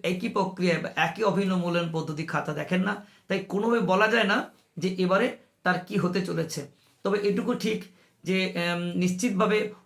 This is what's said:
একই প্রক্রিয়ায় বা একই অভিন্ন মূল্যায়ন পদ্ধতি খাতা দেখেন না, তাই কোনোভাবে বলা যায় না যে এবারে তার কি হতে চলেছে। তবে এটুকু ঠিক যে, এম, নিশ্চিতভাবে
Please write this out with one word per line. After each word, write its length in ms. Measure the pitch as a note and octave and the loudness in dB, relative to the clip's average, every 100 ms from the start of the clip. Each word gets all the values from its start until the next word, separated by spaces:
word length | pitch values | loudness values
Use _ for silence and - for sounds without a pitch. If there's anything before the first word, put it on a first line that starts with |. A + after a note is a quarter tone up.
একই 260 | E3 F3+ A3+ | -2 -2 -2
প্রক্রিয়ায় 540 | G#3 F#3 - F3+ D#3+ | 0 -2 0 2 2
বা 60 | - - | 0 0
একই 260 | E3 G3 | -2 0
অভিন্ন 340 | G#3+ F3 F#3+ F#3 | 0 2 2 2
মূল্যায়ন 320 | F3 E3+ E3+ | 2 0 0
পদ্ধতি 320 | D#3+ D3+ D3+ | -2 -4 -4
খাতা 280 | D#3+ D3+ C#3 | -4 -4 -2
দেখেন 300 | D3+ D3+ F#3 | -4 0 0
না, 220 | F#3+ G3+ - - - | 0 -2 -8 -16 -4
তাই 100 | F#3+ | -4
কোনোভাবে 420 | - F#3 A3+ A#3 | -2 0 2 2
বলা 260 | F3+ F#3 G#3+ | 4 4 4
যায় 180 | A3+ | 4
না 200 | G3+ A3+ - - _ - | 2 2 -2 -12 _ -6
যে 120 | F#3 | -4
এবারে 480 | F#3 F3+ G3 B3 - _ _ | 0 2 2 2 -2 _ _
তার 160 | F#3 F3 | 0 0
কি 180 | - G3+ | 0 -2
হতে 300 | F3 F#3 F3 | 0 0 -2
চলেছে। 400 | E3 D#3+ - C3+ _ _ _ | -2 -4 -6 -10 _ _ _
তবে 140 | G3 G3+ | -2 0
এটুকু 360 | G3+ F#3 A#3 | 0 0 0
ঠিক 300 | B3 A3+ - - - _ _ | -2 -2 -2 -6 -20 _ _
যে, 200 | - F#3+ | -2 0
এম, 340 | F#3 F3 F3 F3 | 0 -2 -2 -2
নিশ্চিতভাবে 920 | F3 F3 F3+ F3+ B3 F#3+ G#3+ G#3+ G#3+ - | -2 0 0 0 0 2 2 2 0 -8